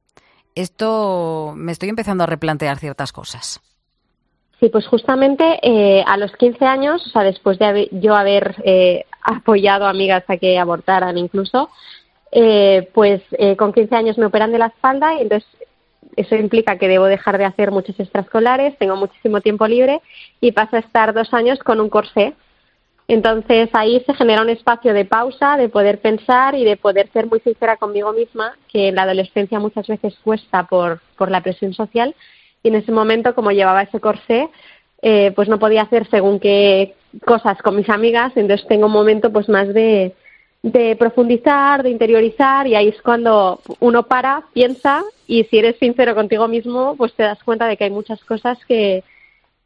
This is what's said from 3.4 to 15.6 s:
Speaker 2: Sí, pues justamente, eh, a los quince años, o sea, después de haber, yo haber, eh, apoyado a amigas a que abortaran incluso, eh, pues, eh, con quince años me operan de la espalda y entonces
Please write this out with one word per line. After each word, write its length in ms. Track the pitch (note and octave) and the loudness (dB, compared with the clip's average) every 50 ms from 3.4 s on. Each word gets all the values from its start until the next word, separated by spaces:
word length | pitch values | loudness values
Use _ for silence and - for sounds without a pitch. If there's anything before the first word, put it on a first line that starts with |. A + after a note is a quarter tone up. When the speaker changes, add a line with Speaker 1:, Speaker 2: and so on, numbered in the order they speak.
| - - - - _ _ _ _ _ _ _ _ _ _ _ _ _ _ _ _ _ _ _ _ | -14 -14 -16 -16 _ _ _ _ _ _ _ _ _ _ _ _ _ _ _ _ _ _ _ _
Speaker 2:
Sí, 100 | - A3 | 0 0
pues 180 | - A3 G#3 - | 0 -2 -2 -2
justamente, 720 | - A3+ A#3 - C4 C4 C4+ C#4 C#4 C4 E4 E4 E4 - | -2 -2 0 -2 0 2 2 0 0 0 0 0 0 0
eh, 400 | - - A#3 G#3+ G3+ G3+ G3 G3 F#3+ - | 0 0 2 2 4 4 4 2 2 2
a 80 | G3 G3 | 0 -2
los 140 | G#3 G3 - - | -2 -6 -2 0
quince 260 | A#3+ A#3+ A#3 - C#4 | 0 0 2 0 0
años, 400 | C4 C4 C4+ C4+ D4 D#4+ F4 - | 0 0 0 -2 -2 -4 -4 -6
o 40 | - | -4
sea, 140 | - A3+ G3 | -2 0 0
después 360 | G3 F#3 - - G3 F#3+ F#3 | 0 -2 -2 -2 -4 -2 0
de 60 | A3 | 0
haber, 240 | G#3 G3+ G#3 G#3 - | 0 0 -2 -2 -4
yo 240 | - F#3+ F3+ G#3+ G#3+ | -4 -2 0 2 2
haber, 400 | G#3 G3+ G3 G3+ G3+ G3 G3 G3+ - - | 2 2 2 0 0 0 -2 -6 -4 0
eh, 400 | G3 F#3+ F#3 F3+ F3+ F3 F3+ - - - - | 2 4 4 4 4 2 0 -4 -12 -16 -8
apoyado 640 | - - A3 G#3+ - - A3 G3+ G3 G3+ G3 G3 G3+ | -6 -6 -6 -2 0 2 2 4 4 2 2 2 0
a 40 | G3 | -2
amigas 340 | F#3+ F#3+ G3 F#3+ F#3+ F#3 F#3 - | -2 -2 0 0 0 -2 -2 -4
a 80 | F#3+ F3+ | -4 -2
que 200 | - F#3 F3+ F3+ | 0 0 2 2
abortaran 600 | F3 F3 E3+ D#3+ - - F#3+ F#3 F#3 F3+ F3 F3 | 0 -2 -4 -4 -2 0 0 0 0 -2 -4 -4
incluso, 520 | F3 F3 - G3 G3 - - B3 D4 - _ _ - - - - _ _ _ _ _ _ | -6 -4 -4 -6 -6 -2 -2 -4 -4 -4 _ _ -20 -20 -20 -20 _ _ _ _ _ _
eh, 580 | - A#3 A#3 A3+ G#3+ G#3 G3+ G3 G3 F#3 F3+ - - | 2 2 4 4 4 4 4 4 4 2 0 0 0
pues, 280 | A3+ G#3+ G3+ G3+ F#3 - _ - - | 2 2 2 2 0 -4 _ -4 0
eh, 200 | G#3 G3 G3 F#3+ | 0 0 2 0
con 160 | G#3+ G3+ G3 | 0 0 2
quince 220 | A#3+ A3 G#3+ B3 A#3 | 0 0 2 0 0
años 200 | A3+ A3+ G#3+ A#3+ | 0 -2 0 0
me 80 | A3 | 0
operan 280 | G#3 F#3+ G#3+ G#3+ A3 A#3 | 0 0 0 0 0 0
de 40 | A#3 | 0
la 80 | A#3 A3+ | -2 -2
espalda 460 | - _ - C4 C4+ C#4 D4 D#4 D#4+ | -2 _ 0 0 0 0 0 -2 -2
y 80 | D#4 B3 | -2 -2
entonces 260 | G#3 G3+ G#3+ - _ _ _ | -2 -2 -4 -4 _ _ _